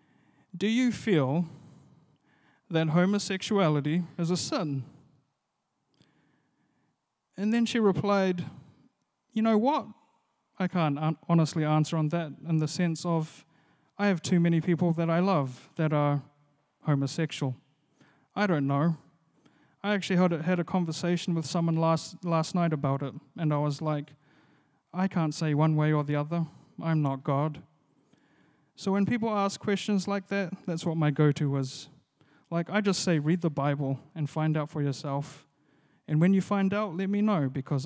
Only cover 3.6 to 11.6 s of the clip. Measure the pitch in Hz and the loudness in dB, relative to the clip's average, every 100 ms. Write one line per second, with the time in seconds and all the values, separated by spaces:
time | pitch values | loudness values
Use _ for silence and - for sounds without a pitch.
3.6 | 170 151 143 170 165 - 170 180 - 294 | 4 2 0 -2 -2 -4 -2 -2 -2 -2
4.6 | 156 139 - - _ _ _ _ _ _ | -2 -4 -8 -16 _ _ _ _ _ _
5.6 | _ _ _ _ _ _ _ _ _ _ | _ _ _ _ _ _ _ _ _ _
6.6 | _ _ _ _ _ _ _ - 208 233 | _ _ _ _ _ _ _ -6 -2 0
7.6 | 233 240 208 180 202 202 190 180 - - | 0 2 2 2 0 2 2 -2 -6 -12
8.6 | - _ _ _ _ _ _ 220 226 214 | -20 _ _ _ _ _ _ -2 2 4
9.6 | 240 302 214 - _ _ _ _ _ - | 2 0 -4 -16 _ _ _ _ _ -4
10.6 | 180 185 156 143 156 156 - 170 156 165 | -2 0 0 0 -2 -2 2 2 2 0